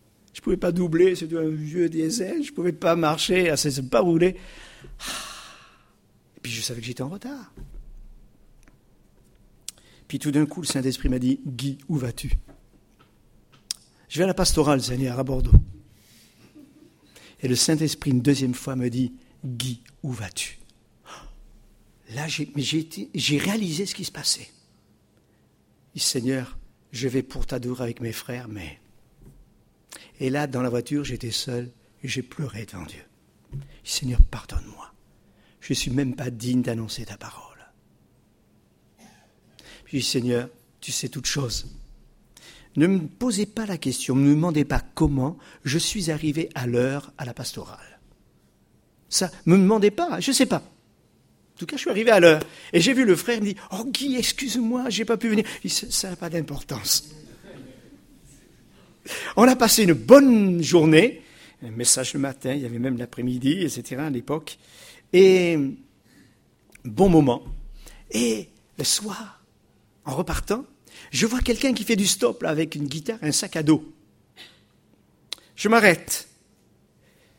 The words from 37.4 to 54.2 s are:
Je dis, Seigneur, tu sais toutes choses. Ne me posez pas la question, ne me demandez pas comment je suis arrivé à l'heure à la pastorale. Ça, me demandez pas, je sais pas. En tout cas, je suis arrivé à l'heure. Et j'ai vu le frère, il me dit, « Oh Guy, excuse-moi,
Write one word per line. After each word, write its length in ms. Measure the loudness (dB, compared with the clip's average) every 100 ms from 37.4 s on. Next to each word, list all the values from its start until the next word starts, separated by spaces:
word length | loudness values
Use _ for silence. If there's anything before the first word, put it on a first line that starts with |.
| -20 -20 -20 _ _ _ _ _ _ _ _ _ _ _ _ _ -20 _ _ _ _ -20 -20 -20 -8
Je 120 | -4
dis, 40 |
Seigneur, 460 | -2 0 0 0 -2 -12 _ _
tu 100 | -10
sais 200 | -8 -8
toutes 160 | -8 -6
choses. 400 | -4 -4 -6 -8 -14 -20 -20 _ _ _ -20 -20 -20 -6 0
Ne 100 | 2
me 140 | 2
posez 440 | -2 -6 -4 -2
pas 220 | -4 -6 -8
la 100 | -6
question, 380 | -6 -4 0 4
ne 60 |
me 120 | 4
demandez 300 | 4 2 0
pas 160 | 0 -2 -2
comment 420 | 0 0 2 -2 -6 -16 -10
je 120 | -4 -2
suis 340 | -2 -4 -4
arrivé 380 | -2 -2 -2 -4
à 120 | -6 -2
l'heure 460 | 0 0 -2 -10 -12
à 80 | -12
la 80 |
pastorale. 640 | -10 -10 -12 -14 -18 -20 -20 _ _ _ _ _ _ _ _ _ _ -6
Ça, 200 | -4 -4 -2
me 140 | 4 6
demandez 320 | 6 4 2
pas, 300 | 2 -2 -2
je 120 | 0
sais 140 | 2 2
pas. 160 | 0
En 960 | -6 _ _ _ _ _ _ _ _ -16
tout 80 | -10
cas, 100 | -6
je 60 |
suis 80 | -4
arrivé 200 | 0 6
à 100 | 10
l'heure. 220 | 10 8 2 -16 0
Et 80 | 4
j'ai 140 | 4
vu 100 | 4
le 120 | 6 4
frère, 200 | 2 -2
il 60 |
me 40 | -2
dit, « 80 | -4 -10
Oh 140 | -8
Guy, 320 | -6 -4 -2
excuse-moi, 720 | -2